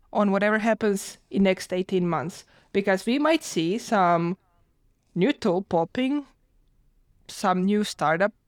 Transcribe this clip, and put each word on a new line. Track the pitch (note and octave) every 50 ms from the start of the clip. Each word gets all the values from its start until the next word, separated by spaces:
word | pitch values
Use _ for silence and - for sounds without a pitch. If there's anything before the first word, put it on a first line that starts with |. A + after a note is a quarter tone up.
| _ _ -
on | G#3 G#3 G3+
whatever | G3 G3 G#3 G#3+ G#3+ G#3+
happens | G#3 A#3 A3 - A3+ G#3 G3+ G3+ - - - - _ -
in | - G3 G3
next | F#3+ F#3+ - - - F3+
eighteen | F#3 F#3 - F#3+ F#3 F3
months, | E3+ E3 D3 B2 E3+ - - - _ _ _ _ _ -
because | G3 G3+ G#3 F#3+ F#3 -
we | A3+ B3 C#4+
might | D4 D#4 E4 D#4 -
see | - - F3+ D#3+ E3+ G3+ A#3
some | - - A#3 G3 F3+ F3 F3 E3+ E3+ E3+ F#3+ - _ _ _ _ _ _ _ _ _ _ _ _ _ _ -
new | E3+ F#3 C#4 C#4+
tool | - - G#3+ F3 F#3+ G3
popping, | - F#3 E3 E3 - - B3+ B3+ C4 D4 D4 C#4 - _ _ _ _ _ _ _ _ _ _ _ _ _ _ _ _ _ _ _
some | - - - - G3 F#3 F#3 F#3
new | G3 G#3 G#3+ G#3
startup | - - - D3+ D3+ D#3+ E3+ G3 A3 - _ _